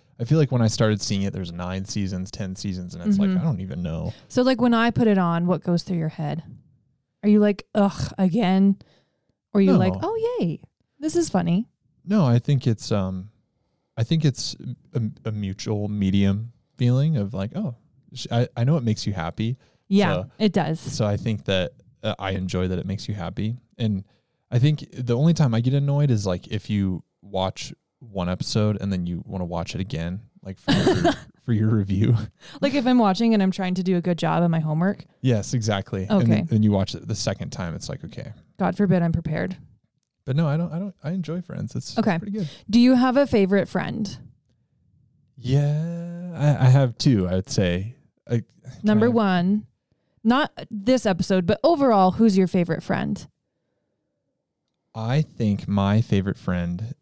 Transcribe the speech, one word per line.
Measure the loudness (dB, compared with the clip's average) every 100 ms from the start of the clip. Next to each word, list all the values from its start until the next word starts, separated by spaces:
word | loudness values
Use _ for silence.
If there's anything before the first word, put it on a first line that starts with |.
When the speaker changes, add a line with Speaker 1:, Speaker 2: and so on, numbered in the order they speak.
| _ -10
Speaker 1:
I |
feel | 0 2
like | 2
when | 2
I | 2
started | 2 2 2
seeing | 0 -2
it, | -2
there's | -4 -8
nine | -8 -6 -6
seasons, | -6 -4 -4 -6 -8
ten | -8 -10
seasons, | -8 -6 -8 -10
and | -6
it's | 0 2
Speaker 2:
Mm-hmm. | 2
Speaker 1:
like, | 0
I |
don't | 0 -2
even | -6 -6
know. | -6 -4 -6 -10 -4
Speaker 2:
So, | 0
like, | 0 2
when | 2
I | 2 2
put | 2 2
it | 4
on, | 2 0 0
what | 0
goes | 0 -2
through | -2 -4
your | -4
head? | -4 -6 -6 -10 -20 _ _ _ _ _ _
Are | 4
you | 4
like, | 4 0 -4
"Ugh, | 0 0 0 -6 0
again"? | 0 2 2 4 4 2 _ _ _ _ _ _ _
Or | 2
are |
you | 4
like, | 4 2
Speaker 1:
No. | 0
Speaker 2:
"Oh, | -4 -2 -2 -2
yay, | -2 -4 -12 _ _ _
this | -2
is | -2 0
funny"? | -2 0 -2 -2 _ _ _
Speaker 1:
No, | 0 2 4
I | 4
think | 2 2 2
it's, | -2 -2
um, | -2 -2 -6 -12 _ _ _ _ _ _ -4
I |
think | 0 2
it's | 0 0 -6 -10 -12 -14 _
a, | -6 -4 -6
a | -8
mutual | -6 -6 -6 -4 -4 -2
medium | 0 2 4 2 0 -4 -14 _ -2
feeling | 2 2 2 0
of, | -2
like, | -6 -6
"Oh, | -6 -8 -8 _ _ _
sh-, | -14 -4
I, | -2 -2 0
I |
know | 0 2
it |
makes | 0 -2 -4
you |
happy." | -4 -6 -4 -4 -6 _ _ 0
Speaker 2:
Yeah, | 2 2
Speaker 1:
So, | 0 -6 -2
Speaker 2:
it | 0
does. | 0 -2 -4
Speaker 1:
so | -6 -2 -2
I | -2
think | -2 -4
that, | -2 -2 -2 -8 _ _
uh, | -8 -4
I | -4
enjoy | -4 -4 -2 -2
that | -4
it | -4
makes | -8 -8
you |
happy. | -8 -8 -6 -6 -6 _ -6
And | -4 -4 -6 _ _ _ _
I | 2
think | 2 2 -6
the | -8 -2 2
only | 4
time | 4 2
I | 2
get | 2
annoyed | 0 2 2 2
is, | 2 0
like, | -4 -4
if | -8 -2
you | 0 0 -2 -8 _
watch | -8 -4 -4 -4 -12 -16 _ _
one | -12 -6 -4
episode | -4 -2 0 0 0
and | -4
then | -4 -4
you | -6
wanna | -8 -8
watch | -6 -6 -6 -8
it |
again, | -6 -6 -6 -8 -14 _
like, | -16 -8
for | -2
your, | 2 2 2 0 -2 -8
Speaker 2:
<laughs> | _
Speaker 1:
for | -2
your | 0 2
review. | 0 0 0 2 0 -2 _ -20 -4
Speaker 2:
Like, | -2
if | 0 2
I'm | 4
watching | 4 2 2
and | 4
I'm | 2
trying | 0 -4
to | -2
do | 0 0
a |
good | 0 -2
job | 0 2
on | 2
my | 0
homework. | -2 0 0 -2 -10 _
Speaker 1:
Yes, | 0 0 0
exactly. | -2 0 -2 -2 -6 0
And | 2
Speaker 2:
Okay. | 4
Speaker 1:
then, | 2 2
then | 2
you | 4
watch | 2 0 -6
it | -8
the |
second | -4 -4 -4 -8
time, | -8 -8 -8
it's | -10
like, | -12
"Okay." | -12 -14 -16 -18 _ -4
Speaker 2:
God | -2 0
forbid | 2 2
I'm | 2
prepared. | -2 -4 -4 -6 -8 -18 _ _ _ _ _
Speaker 1:
But | -4 0
no, | 0
I | 0
don't, | -2
I | -6
don't, | -8 -10
I | -8
enjoy | -6 -6 -8
Friends. | -8 -8 -8 -8
It's, | -4
it's | -2
Speaker 2:
Okay. | 0 -2
Speaker 1:
pretty | -4
good. | -6 -8 -10 0
Speaker 2:
Do | 4
you | 6
have | 6 4 4
a | 2
favorite | 2 4 2 0
friend? | -4 -4 -6 -6 -10 -18 _ _ _ _ _ _ _ _ _ _ -10
Speaker 1:
Yeah, | 0 2 2 -2 -4 -8 -10 -10 -10 0 2 4
I, | 6
I |
have | 6 4 2
two, | 2 4 2
I |
would | 0 0
say. | 0 2 0 -4 -12 _ _ -4
I, | -4
can | -4 _ -20 -4
Speaker 2:
Number | 2 4 4
Speaker 1:
I |
Speaker 2:
one, | 2 2 2 2 0 -4 _ _ _ _ _
not | 2 2 0 -6 -12
this | -4 2 2 2
episode, | 0 2 2 2
but | 2
overall, | 2 4 4 6 4
who's | 6 4 6
your | 4
favorite | 2 0 -2
friend? | -4 -4 -4 -6 -10 _ _ _ _ _ _ _ _ _ _ _ _ _ _ _ _
Speaker 1:
I | -8 -2 -2
think | -2 -2 -2 -2 0
my | 0 2 2
favorite | 2 0 0 -4
friend | -4 -4 -4 -6 -8 -12